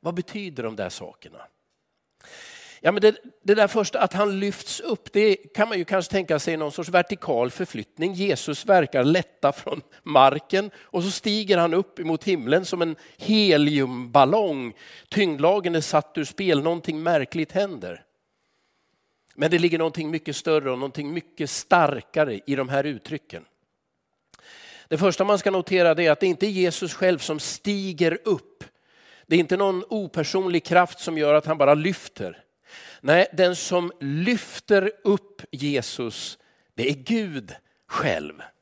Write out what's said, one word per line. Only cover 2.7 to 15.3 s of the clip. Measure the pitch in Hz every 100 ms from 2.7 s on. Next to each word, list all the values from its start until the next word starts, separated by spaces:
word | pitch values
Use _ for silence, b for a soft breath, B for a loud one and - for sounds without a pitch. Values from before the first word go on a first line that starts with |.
| B
Ja, | 156
men | 202
det, | 214 208 - _
det | 190
där | 214 202
första, | 220 196 -
att | 185
han | 185 208 190
lyfts | 202 - - -
upp, | 339 220 -
det | 202 214 190
kan | - - 214
man | 208
ju |
kanske | 165 190 170
tänka | 196 175 151
sig | - 160
någon | 151
sorts | 139 170
vertikal | 180 175 202 - 120 123
förflyttning. | - 180 113 107 - 170
Jesus | 180 196 139 - 147 -
verkar | 190 147 139
lätta | 127 180 - _ 139
från | - - 160 - b
marken | - 147 135 143 - 190 202 -
och | - -
så | 180
stiger | 190 220 208 202 185
han | 170
upp | 165 196 -
emot | 165 160
himlen | - 175 117 160
som | 185 180
en | 170 156 B B
heliumballong. | - 214 208 151 147 147 135 123 120 120 135 208 202 143 123 - B B B
Tyngdlagen | 202 190